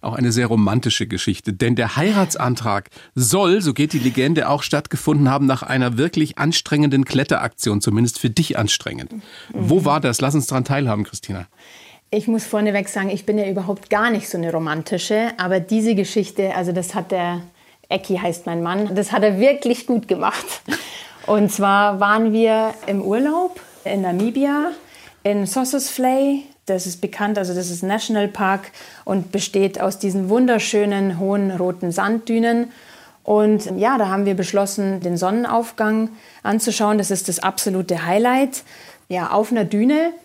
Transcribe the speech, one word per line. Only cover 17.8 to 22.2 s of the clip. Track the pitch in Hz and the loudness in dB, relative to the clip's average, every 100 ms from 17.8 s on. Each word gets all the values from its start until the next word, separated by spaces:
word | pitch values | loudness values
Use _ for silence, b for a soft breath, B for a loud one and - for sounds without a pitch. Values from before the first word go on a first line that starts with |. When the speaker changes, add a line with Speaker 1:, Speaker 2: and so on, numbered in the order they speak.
| _ | _
Speaker 2:
Ecki | 190 - 185 | -6 -2 -2
heißt | 180 170 - | -2 -4 -6
mein | 170 | -4
Mann, | 170 185 208 | -2 -2 -2
das | 196 202 | -2 -2
hat | 214 | 2
er | 214 190 | 2 4
wirklich | 254 285 240 240 - | 4 4 0 -2 0
gut | 240 - | -2 0
gemacht. | 185 190 - - - - B B B B B - | 0 0 -2 -8 -12 -8 B B B B B 0
Und | 208 202 | 2 2
zwar | 208 196 202 208 196 | 2 4 4 4 2
waren | 202 214 | 2 4